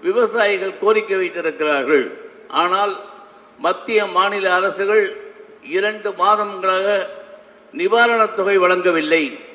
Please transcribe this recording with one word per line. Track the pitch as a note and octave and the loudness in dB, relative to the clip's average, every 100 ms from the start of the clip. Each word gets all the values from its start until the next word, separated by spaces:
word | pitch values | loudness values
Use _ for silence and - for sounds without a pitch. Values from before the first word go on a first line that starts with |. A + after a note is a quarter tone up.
விவசாயிகள் | E3+ G#3+ A3 A3+ G#3 G3 F#3+ F#3+ | 0 0 2 2 0 0 -4 -2
கோரிக்கை | G3+ A3 G#3+ G3 | 2 2 0 -2
வைத்திருக்கிறார்கள். | F3+ E3+ D#3+ D3 D3+ C#3+ B2+ D3 A2+ - - - - | -2 -4 -6 -2 -2 0 2 2 2 -8 -18 -20 -6
ஆனால், | C#3 F3 F#3 G3+ F#3+ - - - - - - | -2 0 0 -2 -4 -12 -20 -20 -20 -20 -4
மத்திய, | E3 F#3 - A3 G3+ | -2 -2 0 0 0
மாநில | F3+ G3 G3+ F#3+ | 0 0 0 0
அரசுகள் | F3+ F#3+ F#3 G3 G#3+ G3 - - - - - B2+ | 2 0 -2 2 2 2 -4 -16 -20 -20 -20 -6
இரண்டு | E3+ G#3 G#3+ G3+ | -2 -2 -4 -8
மாதங்களாக | F3 F#3 G#3+ G#3 G3 F#3+ F#3 G3 G3+ G#3 - - - - - - | 0 2 2 0 -2 -2 0 0 0 -2 -10 -18 -20 -20 -20 -18
நிவாரணத் | - F3+ A3+ A#3 A#3 G#3+ | -4 0 4 4 4 0
தொகை | G#3+ F#3+ G3 | 0 0 4
வழங்கவில்லை. | F3+ F3+ F3+ E3 D#3 E3 C#3+ A2+ - | 4 2 2 0 2 0 0 -8 -20